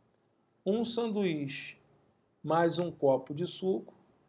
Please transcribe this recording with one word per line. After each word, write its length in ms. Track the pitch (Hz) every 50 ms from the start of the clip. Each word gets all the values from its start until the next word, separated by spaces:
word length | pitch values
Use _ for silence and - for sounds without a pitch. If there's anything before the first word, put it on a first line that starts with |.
| _ _ _ _ _ _ _ _ _ _ _ _ _
Um 180 | 190 208 233 233
sanduíche 920 | 233 - 233 233 226 202 208 202 180 156 147 143 139 139 - - - - - _ _ _ _ _ _ _ _ _ _ _ _ -
mais 340 | 147 156 165 170 170 147 170
um 140 | 175 170 -
copo 400 | - 147 135 131 131 - - 147
de 140 | 147 180
suco 480 | 175 - - 190 185 202 226 - - - - _ _ _ _ _